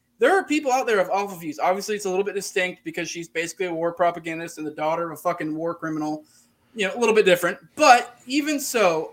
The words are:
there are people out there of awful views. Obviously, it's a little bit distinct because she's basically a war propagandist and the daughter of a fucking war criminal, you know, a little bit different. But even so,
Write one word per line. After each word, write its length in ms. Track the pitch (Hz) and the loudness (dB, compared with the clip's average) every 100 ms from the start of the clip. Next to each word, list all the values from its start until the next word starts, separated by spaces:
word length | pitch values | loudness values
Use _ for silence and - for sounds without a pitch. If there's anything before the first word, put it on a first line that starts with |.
| _ - | _ 0
there 120 | 254 | 4
are 120 | 381 | 4
people 260 | - 302 285 | 2 -2 0
out 160 | 254 240 | 0 2
there 140 | 208 | 2
of 100 | 175 | 2
awful 260 | 196 202 175 | 0 -2 -8
views. 220 | 165 - | -10 -2
Obviously, 380 | 170 196 196 208 | 0 0 -2 -4
it's 80 | |
a 40 | 196 | -2
little 160 | 185 | -2
bit 120 | 196 196 | -2 -4
distinct 480 | - 196 185 175 | -4 -2 -2 -4
because 260 | 165 160 160 | -10 -8 -8
she's 180 | 175 160 | -8 -8
basically 380 | 165 170 - 185 | -6 -6 -4 -6
a 80 | |
war 180 | 160 170 | -2 -2
propagandist 680 | 170 175 170 165 165 165 - | 0 0 0 -6 -8 -10 -10
and 80 | 151 | -10
the 40 | |
daughter 400 | 151 156 165 170 | -4 -2 -2 -4
of 80 | 147 | -4
a 20 | |
fucking 340 | 180 165 156 156 | -4 -2 -4 -6
war 180 | 170 | -6
criminal, 500 | 170 165 156 151 151 - _ _ _ _ 226 | -6 -8 -6 -6 -8 -12 _ _ _ _ -6
you 100 | 190 | -4
know, 80 | |
a 40 | 240 | 0
little 160 | 233 | 2
bit 100 | 214 | 4
different. 340 | 185 175 175 196 - | 6 4 2 -4 -8
But 420 | - 294 240 - - 247 | 4 8 8 4 -12 -4
even 320 | 285 285 285 | -2 0 -2
so, 500 | - 240 185 160 - | -2 2 2 2 -2